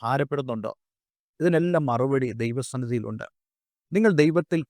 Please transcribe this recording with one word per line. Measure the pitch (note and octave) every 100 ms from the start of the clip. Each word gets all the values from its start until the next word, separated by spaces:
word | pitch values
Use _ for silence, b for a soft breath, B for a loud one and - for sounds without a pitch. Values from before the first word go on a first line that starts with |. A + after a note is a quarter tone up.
ഭാരപ്പെടുന്നുണ്ടോ? | A#2 C#3 C#3 C#3+ C3 A2+ G2+ - _ _ _ _ _ -
ഇതിനെല്ലാം | E3 E3 F3 E3+ C#3
മറുപടി | A#2+ C3+ C3+ B2+
ദൈവസന്നിധിയിലുണ്ട്. | A2+ A#2 B2 B2+ B2+ A#2+ A#2+ A2 A2 - _ _ _ _ _ -
നിങ്ങൾ | F3+ A3
ദൈവത്തിൽ | D3+ D3+ E3 D#3 E3+